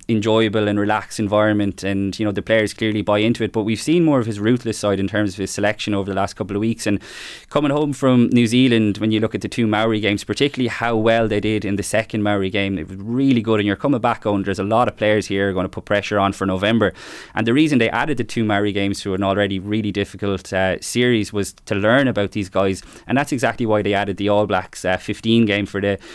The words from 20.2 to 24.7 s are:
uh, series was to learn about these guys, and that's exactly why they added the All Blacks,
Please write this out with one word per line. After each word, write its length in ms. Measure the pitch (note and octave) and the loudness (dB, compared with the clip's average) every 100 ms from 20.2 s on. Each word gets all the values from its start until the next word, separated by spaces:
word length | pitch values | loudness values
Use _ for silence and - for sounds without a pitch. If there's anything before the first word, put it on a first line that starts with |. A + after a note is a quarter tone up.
| G2+ F#2+ - | -4 -4 -4
uh, 260 | F#2+ F#2+ F2+ | -2 0 -2
series 500 | - A#2+ B2 A#2 G2+ | -4 0 2 2 0
was 220 | G#2 G2 - | -4 -6 -8
to 100 | - | -6
learn 320 | G2+ G#2+ B2+ C3+ | -2 2 2 2
about 260 | G#2 G2+ | 0 -2
these 180 | G#2+ F#2+ | -4 -4
guys, 320 | F#2+ G2 F#2+ - - - | 0 0 -2 -8 -18 -4
and 100 | B2+ | -2
that's 160 | D3 | 0
exactly 320 | C3 B2 - | -2 -2 -2
why 160 | A2+ G#2+ | 0 0
they 140 | G2+ | 2
added 240 | G2+ G2+ F#2+ | 0 -2 -2
the 100 | G2+ | 0
All 180 | G#2 G#2 | 2 2
Blacks, 380 | F#2 - | -2 -4